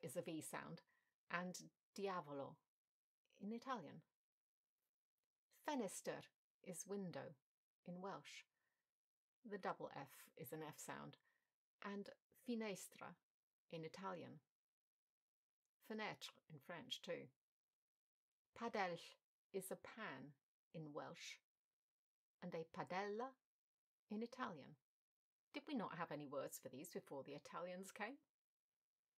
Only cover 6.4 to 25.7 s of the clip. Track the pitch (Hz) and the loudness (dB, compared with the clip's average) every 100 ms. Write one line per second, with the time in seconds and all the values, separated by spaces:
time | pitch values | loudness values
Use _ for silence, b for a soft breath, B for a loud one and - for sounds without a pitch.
6.4 | _ _ - 170 - 202 185 143 131 151 | _ _ -6 -4 0 0 2 0 -4 -8
7.4 | _ _ _ _ - 180 196 151 - - | _ _ _ _ -6 -2 0 -2 -4 -10
8.4 | - _ _ _ _ _ _ _ _ _ | -12 _ _ _ _ _ _ _ _ _
9.4 | 226 196 190 165 156 - 143 - - - | -4 0 2 2 0 -4 -6 -10 -14 -10
10.4 | 151 156 151 - - 139 147 - b b | -6 -2 -2 -2 -4 -4 -4 -10 b b
11.4 | b b _ - 202 202 196 - _ - | b b _ -6 -2 0 -2 -8 _ -6
12.4 | - 233 220 185 - - - 175 _ _ | 2 4 4 2 -4 -6 -8 -8 _ _
13.4 | _ _ - 165 160 185 190 175 127 147 | _ _ -6 -2 -2 0 0 0 -2 -8
14.4 | - _ _ _ _ _ _ _ _ _ | -14 _ _ _ _ _ _ _ _ _
15.4 | _ _ _ _ - 214 208 - - - | _ _ _ _ -4 0 2 0 -4 -10
16.4 | - 147 - 170 127 - - 160 131 - | -12 -12 -6 -6 -2 -2 0 0 -2 -12
17.4 | _ _ _ _ _ _ _ _ _ _ | _ _ _ _ _ _ _ _ _ _
18.4 | _ - 233 226 185 170 - - _ _ | _ -2 2 4 4 4 -4 -14 _ _
19.4 | _ 190 185 190 - - 202 135 143 - | _ 0 0 -2 -4 -4 -2 -2 -6 -12
20.4 | _ _ _ 170 151 147 135 - - - | _ _ _ -6 -2 -2 -2 -4 -6 -8
21.4 | _ _ _ _ _ _ _ _ _ - | _ _ _ _ _ _ _ _ _ -8
22.4 | 180 170 165 185 143 180 202 208 262 262 | -4 -2 -2 -2 2 4 4 4 2 -2
23.4 | _ _ _ _ _ _ - 214 240 - | _ _ _ _ _ _ -4 0 0 0
24.4 | 247 156 127 151 _ _ _ _ _ _ | 0 0 -8 -14 _ _ _ _ _ _
25.4 | _ 294 294 | _ -4 2